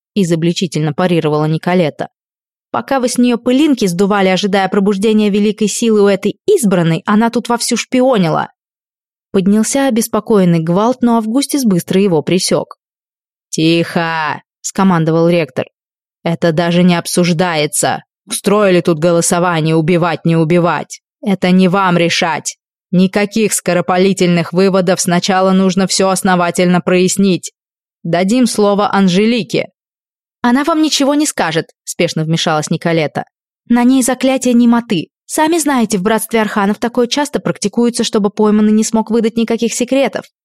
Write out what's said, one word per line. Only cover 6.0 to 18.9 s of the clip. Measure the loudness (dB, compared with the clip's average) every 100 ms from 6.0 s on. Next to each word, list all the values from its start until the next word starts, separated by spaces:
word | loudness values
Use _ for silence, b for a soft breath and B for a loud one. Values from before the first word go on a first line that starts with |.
у | 2
этой | 2 -2 -4 0
избранной, | 2 2 2 0 -2 0
она | 0 2
тут | -2 -2
вовсю | -4 -2 -4
шпионила». | -2 0 2 2 0 -2 -4 _ _ _ _ _ _ _ _
Поднялся | -2 2 2 0 0 0
обеспокоенный | 0 -2 -4 0 2 4 2
гвалт, | 0 0 0 0
но | 0 0
Августис | 0 -4 -2 -2
быстро | 0 0 0 0
его | 2 0
пресек. | 0 -2 0 -2 -4 -16 _ _ _ _ _ _ -12
«Тихо!» | -2 0 0 -2 -4 -4 -4 -6 -8 _ _
скомандовал | -10 -2 0 2 0 2 2
ректор. | 0 -2 -6 -10 _ _ _ _ _
«Это | -6 -2 -2
даже | 0 0 2
не | 2 2
обсуждается! | -2 -2 0 0 0 -2 -2 -2 -4 -4 _ _ -12
Устроили | -6 0 2 4 2
тут | 2